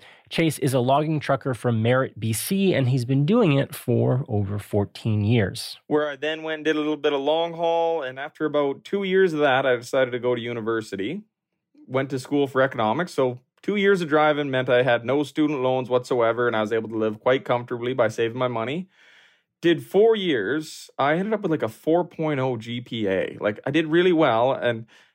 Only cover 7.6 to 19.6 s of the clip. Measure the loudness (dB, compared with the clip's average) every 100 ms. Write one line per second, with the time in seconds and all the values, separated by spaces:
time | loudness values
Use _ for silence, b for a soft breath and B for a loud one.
7.6 | 0 0 0 -2 -4 -8 -12 -4 -2 0
8.6 | 0 -2 -6 -4 2 4 4 4 2 4
9.6 | 2 0 0 0 0 0 -2 -2 -4 -6
10.6 | -4 -4 -4 -6 -6 -8 -12 _ _ _
11.6 | _ _ -8 -6 -4 -6 -2 0 0 2
12.6 | 0 0 0 0 -2 -2 -2 -2 _ _
13.6 | -4 0 2 2 2 2 4 2 0 -2
14.6 | 2 4 4 2 0 -2 -2 0 0 0
15.6 | 0 -2 0 -2 0 2 2 2 0 0
16.6 | 0 -2 -4 -2 -2 -2 0 0 0 -2
17.6 | -2 -6 -4 0 0 0 -2 -2 -4 -2
18.6 | -4 -6 -8 b b b b b b _